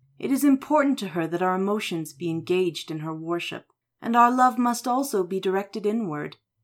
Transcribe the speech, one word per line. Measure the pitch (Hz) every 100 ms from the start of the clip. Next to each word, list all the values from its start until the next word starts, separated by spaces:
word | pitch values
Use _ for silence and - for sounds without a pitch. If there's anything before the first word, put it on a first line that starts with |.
| _ -
It | -
is | 269
important | 285 269 - 302 277 262
to | 190
her | 170 160
that | 175
our | 185 185
emotions | 196 208 - 170 156
be | - 170
engaged | 165 165 180 185 151 -
in | 156
her | 156 160
worship, | 165 170 170 - _ _ _ _
and | 226 233
our | 240
love | 254 254 233
must | 240 233 262
also | 247 277 208
be | 175 190
directed | 190 190 202 220 202
inward. | 226 202 151 151 - _ _